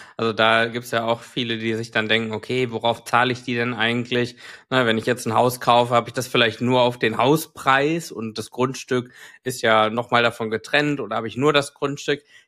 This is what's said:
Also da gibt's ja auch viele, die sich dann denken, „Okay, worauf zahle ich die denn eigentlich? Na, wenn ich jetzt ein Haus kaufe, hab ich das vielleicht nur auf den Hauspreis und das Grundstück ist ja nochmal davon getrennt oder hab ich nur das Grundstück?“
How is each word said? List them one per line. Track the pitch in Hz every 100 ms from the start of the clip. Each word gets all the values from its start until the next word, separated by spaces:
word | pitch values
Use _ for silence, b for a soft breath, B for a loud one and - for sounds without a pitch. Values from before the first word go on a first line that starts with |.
| B -
Also | 113
da | 104 110 113 117
gibt's | 120 120
ja | 117
auch | 113 117
viele, | - - 120 113
die | 113
sich | 110 117
dann | 113 110
denken, | 113 113
„Okay, | 107 - 123 123
worauf | 113 117 113
zahle | - 120 123
ich | 123
die | - 120
denn | 120
eigentlich? | 117 113 120 117 123 120 B B B -
Na, | 131 120
wenn | 110
ich | 117
jetzt | 120 120
ein |
Haus | 113 123 123
kaufe, | - 120 120
hab | 120 117
ich |
das | - 123
vielleicht | 131 117 -
nur | 123 127
auf | 123 120
den | 117 110
Hauspreis | 123 160 - - 139 135 143 165 165
und | - 113 107
das | 107
Grundstück | - 127 135 - 127 120 B B B
ist | - 123
ja | 113 110 107
nochmal | 113 120 120
davon | 117 - 113
getrennt | 110 - 147 147 143
oder | 104 113
hab | 113
ich | 113
nur | 147
das | 147 139
Grundstück?“ | - 143 143 - 143 b b